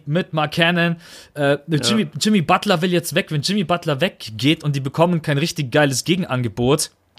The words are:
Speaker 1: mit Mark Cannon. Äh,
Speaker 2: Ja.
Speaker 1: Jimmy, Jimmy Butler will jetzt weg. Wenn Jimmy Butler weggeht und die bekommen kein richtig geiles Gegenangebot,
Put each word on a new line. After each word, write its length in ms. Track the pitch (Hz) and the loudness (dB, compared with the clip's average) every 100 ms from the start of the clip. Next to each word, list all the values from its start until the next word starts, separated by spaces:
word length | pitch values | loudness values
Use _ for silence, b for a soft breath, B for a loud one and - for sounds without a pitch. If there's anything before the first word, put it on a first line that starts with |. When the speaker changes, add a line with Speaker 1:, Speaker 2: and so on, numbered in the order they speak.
| - | -2
Speaker 1:
mit 260 | 160 185 | -2 -2
Mark 200 | 156 147 | -4 -2
Cannon. 420 | - 165 175 170 170 B B B - | 0 2 2 0 -2 B B B -2
Äh, 240 | 143 143 - | 0 0 0
Speaker 2:
Ja. 100 | 151 | -2
Speaker 1:
Jimmy, 300 | - 220 165 - | 2 0 0 -2
Jimmy 220 | 214 214 | 2 2
Butler 400 | 143 185 208 180 | 2 0 2 0
will 100 | 185 | 2
jetzt 220 | 175 165 | 0 0
weg. 140 | 156 202 | -4 -2
Wenn 140 | 156 | -4
Jimmy 200 | 131 208 | -2 -2
Butler 380 | 170 175 160 139 | 0 -2 -2 -2
weggeht 640 | 180 - - 110 127 165 | -2 -4 -14 -2 0 2
und 120 | 147 139 | 0 -2
die 40 | |
bekommen 420 | 135 - 175 170 | -4 2 2 2
kein 160 | 156 139 | 0 -2
richtig 340 | 165 - 131 | -2 -4 -2
geiles 320 | 147 147 127 | 2 2 0
Gegenangebot, 840 | - 185 - 127 120 101 120 151 - _ _ | -2 -2 0 -2 -4 -2 2 2 0 _ _